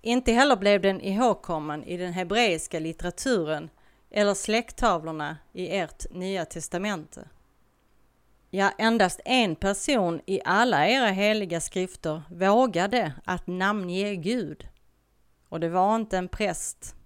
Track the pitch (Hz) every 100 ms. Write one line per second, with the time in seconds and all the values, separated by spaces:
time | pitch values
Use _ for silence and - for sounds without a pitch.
0 | 226 247 254 233 285 233 196 202 196 190
1 | - 196 247 196 - 160 151 151 - 175
2 | 180 175 180 208 233 160 - 165 156 -
3 | 180 - 269 226 156 156 160 _ _ _
4 | _ 214 208 196 - 220 247 - 240 175
5 | 160 156 147 156 _ - 180 196 165 -
6 | - 175 185 196 160 - - 175 202 190
7 | 156 - - - _ _ _ _ _ _
8 | _ _ _ _ _ 190 196 - 226 226
9 | 185 - - 254 220 156 196 196 - 269
10 | 180 165 - 190 - 190 247 170 160 233
11 | 233 190 208 214 190 165 - 190 185 -
12 | 165 156 151 170 190 214 254 170 190 247
13 | 175 131 - 180 - 180 190 214 180 180
14 | 202 196 160 247 185 - - _ _ _
15 | _ _ _ _ _ 165 165 180 190 226
16 | 220 185 185 - 208 - - - - -